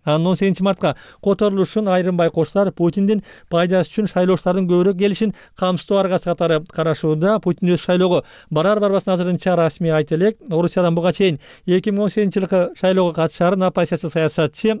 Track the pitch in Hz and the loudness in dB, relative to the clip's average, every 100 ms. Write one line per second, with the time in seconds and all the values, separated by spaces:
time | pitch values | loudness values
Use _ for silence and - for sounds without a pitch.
0 | - 151 170 180 196 185 190 190 170 139 | -2 0 0 0 0 0 0 0 -2 -4
1 | - - - 196 208 196 185 214 208 185 | -10 -6 -2 0 0 0 -2 -2 0 0
2 | 180 175 165 170 156 196 196 - 170 196 | 0 0 0 0 -2 0 0 0 0 2
3 | 196 214 - - - 170 180 185 170 - | 0 0 -4 -16 -4 -2 2 0 0 -2
4 | 208 - 185 185 - 180 185 175 180 185 | -2 0 2 2 0 -2 2 2 2 2
5 | 202 196 220 - - - 185 180 - 196 | 0 0 -4 -4 -12 -6 -2 -2 -2 0
6 | 190 180 - 170 165 156 156 - 160 156 | 0 -2 -2 -2 0 -2 -4 -4 -2 -2
7 | 160 156 185 214 185 170 180 175 - 180 | -2 0 0 0 0 -2 0 0 0 0
8 | 185 175 - - - 156 170 208 202 196 | 2 0 -2 -12 -6 -2 0 2 0 0
9 | 190 185 180 180 - 175 165 - 170 156 | 0 -2 -2 -2 0 2 0 0 0 0
10 | 151 160 196 220 - 165 175 196 175 165 | 0 0 0 -2 -4 -2 0 0 0 2
11 | 175 170 190 151 - - - 180 202 202 | 0 0 0 0 -8 -10 -2 0 0 -2
12 | 208 214 202 196 190 190 175 370 185 190 | -2 0 0 0 0 0 0 -2 0 2
13 | 180 160 165 - 175 190 185 180 175 170 | 0 0 -2 0 0 2 0 0 -2 -2
14 | 165 165 156 - 151 - 220 214 | -4 -2 -2 0 -2 -2 -2 -2